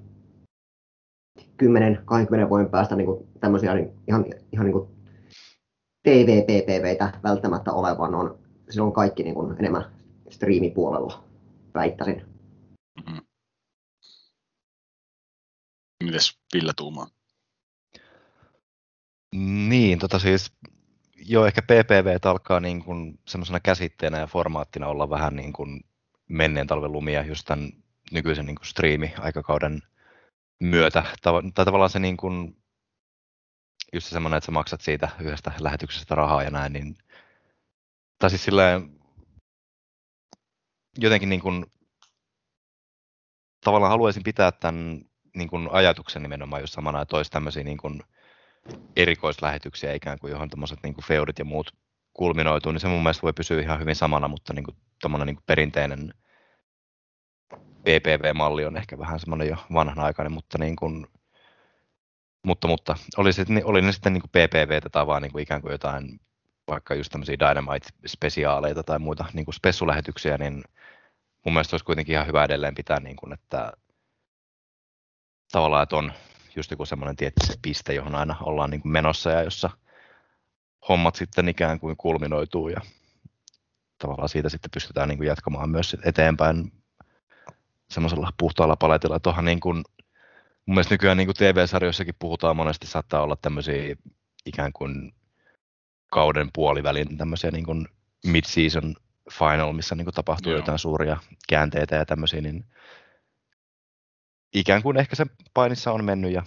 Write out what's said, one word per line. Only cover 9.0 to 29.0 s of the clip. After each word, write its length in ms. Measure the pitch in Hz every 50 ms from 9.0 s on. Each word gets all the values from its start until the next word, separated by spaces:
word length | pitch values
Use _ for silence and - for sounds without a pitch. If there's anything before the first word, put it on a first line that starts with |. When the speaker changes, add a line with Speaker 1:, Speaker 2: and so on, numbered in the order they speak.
| 98 95 - -
Speaker 1:
niin 120 | 80 82 -
kuin 240 | 78 82 - - -
enemmän 340 | 104 85 87 85 - - - - - - - _ _ -
striimipuolella, 920 | - - 101 98 98 87 90 82 - 95 82 69 76 76 62 - - - - - - _ _ _ _ _ _ - -
väittäisin. 520 | 82 80 82 - - - 98 - - - - - - - - - _ - _ _ _ _ _ _
Speaker 2:
Mm-hmm. 240 | - - - 82 78 - _ _ _ _ _ _ _ _ _ _ _ _ _ _ _ _ _ - _ _ _ _ _ _ _ _ _ _ _ _ _ _ _ _ _ _ _ _ _ _ _ _ _ _ _ _ _ _ _ _ _ _ _ _ - 170
Mites 340 | - 80 78 - - - _ _ - -
Ville 180 | 87 80 76 69
tuumaa? 300 | - 76 76 78 73 - - _ _ _ _ _ _ _ _ _ _ _ _ _ _ _ _ - - _ _ _ _ _ _ _ _ _ _ _ _ _ _ _ _ _ _ _ _ _ _ _ _ _ _ 98 95 95 98 98 104 104 110
Speaker 3:
Niin, 300 | 123 123 113 98 90 85
tota 200 | 98 92 - 92
siis, 340 | 98 92 95 92 92 - _ _ - - _ _ _ _ _ _ _ _ _
joo, 300 | _ - - 113 110 110
ehkä 160 | 104 - 110
P 40 | -
P 380 | - 120 117 110 - 104 95 95
V:t 220 | 95 90 87 -
alkaa 340 | 95 90 95 - - 92 87
niin 240 | 90 87 87 87 85
kuin 340 | 90 87 85 82 80 76 - _ -
semmosena 320 | - 92 87 85 90 87
käsitteenä 580 | - 95 92 87 90 82 - - 85 78 78 78
ja 80 | 78
formaattina 600 | 76 - 87 80 80 80 76 71 - - 76 71
olla 240 | 76 73 73 73 71
vähän 260 | 76 76 78 73 71
niin 160 | 69 67 71
kuin 280 | 69 - 71 71 69 69 - _ _ _ _ _ _ _ _ -
menneen 380 | 82 80 80 78 76 71 67
talven 260 | 71 76 76 73 76
lumia 320 | 76 76 73 76 73 73 73
just 200 | 78 78 78 -
tän 260 | - 73 73 73 69 - _ _ _ _ _ _ -
nykyisen 340 | 85 82 76 80 76 76 71
niin 100 | 71 73
kuin 100 | - -
striimi-aikakauden 1160 | - - - 82 78 76 76